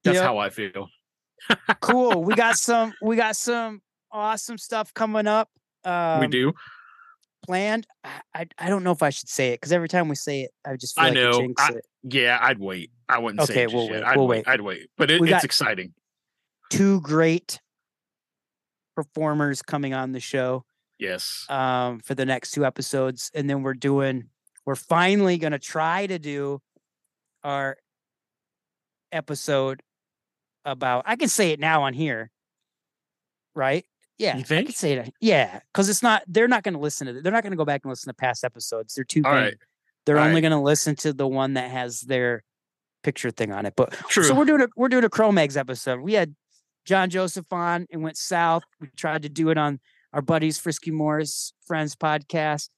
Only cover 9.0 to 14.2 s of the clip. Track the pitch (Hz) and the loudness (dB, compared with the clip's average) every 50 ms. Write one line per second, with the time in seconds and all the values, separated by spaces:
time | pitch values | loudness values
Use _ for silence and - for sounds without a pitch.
9 | 165 143 135 - - - - - 135 123 120 - - 139 175 175 165 160 - 180 | 2 0 0 -2 -10 -8 -2 0 0 0 0 -4 0 0 0 0 0 0 0 0
10 | 170 156 143 - - 151 143 135 131 - _ _ _ 143 135 123 131 131 - - | 0 0 -2 -4 -4 -6 -4 -4 -6 -8 _ _ _ -10 -10 -8 -8 -8 0 4
11 | 160 160 123 127 123 123 120 123 127 123 127 - 139 147 123 113 - _ _ _ | 4 4 6 4 4 6 4 4 2 0 0 2 2 2 2 -4 -12 _ _ _
12 | - 131 123 135 120 120 120 120 120 127 131 104 98 95 95 90 80 - _ _ | -12 -2 0 2 2 4 2 4 2 2 0 0 -4 -8 -8 -8 -10 -12 _ _
13 | _ - 131 120 117 113 104 107 151 135 107 127 123 113 113 120 117 110 - - | _ 0 0 0 0 -2 0 0 0 2 2 2 0 2 0 -2 -2 -2 -4 -2
14 | - 120 131 139 | 0 2 4 4